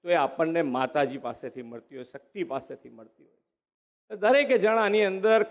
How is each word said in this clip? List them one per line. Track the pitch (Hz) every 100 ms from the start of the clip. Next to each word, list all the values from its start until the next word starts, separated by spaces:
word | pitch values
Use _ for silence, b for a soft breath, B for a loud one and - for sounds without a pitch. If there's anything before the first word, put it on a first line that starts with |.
તો | 175
એ |
આપણને | 175 135 - 165 165
માતાજી | 151 127 131 147 135 135
પાસેથી | 120 113 127 131
મળતી | 117 117 _
હોય, | 135
શક્તિ | 123 139 _ 202
પાસેથી | 170 135 - 135 123
મળતી | 113 113 _
હોય. | _ _ _ _ _ _ _ _ _ 208
દરેકે | 214 269 285 247
જણાની | 208 226 208 214
અંદર | 202 190 214 220 214